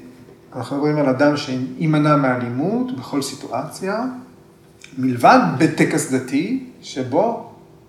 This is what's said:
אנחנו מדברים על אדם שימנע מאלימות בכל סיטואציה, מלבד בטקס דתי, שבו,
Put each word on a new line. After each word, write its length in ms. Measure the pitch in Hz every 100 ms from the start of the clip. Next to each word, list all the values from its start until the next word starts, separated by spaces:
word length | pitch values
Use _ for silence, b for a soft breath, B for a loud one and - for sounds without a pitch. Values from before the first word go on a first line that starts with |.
| - - - - - 131
אנחנו 200 | 120 143
מדברים 220 | 151 151
על 120 | 135
אדם 280 | 127 147 147
שימנע 760 | - 127 127 - 160 151 151 147
מאלימות 800 | 135 123 120 123 170 233 254 180
בכל 240 | - 147
סיטואציה, 840 | - - - 117 151 - 190 214 254 254 - - - - - - - -
מלבד 420 | 131 117 170 254 185 131
בטקס 540 | 156 - 160 156 143
דתי, 580 | 131 - 143 190 262 - -
שבו, 720 | - 139 123 160 226 233 - - - -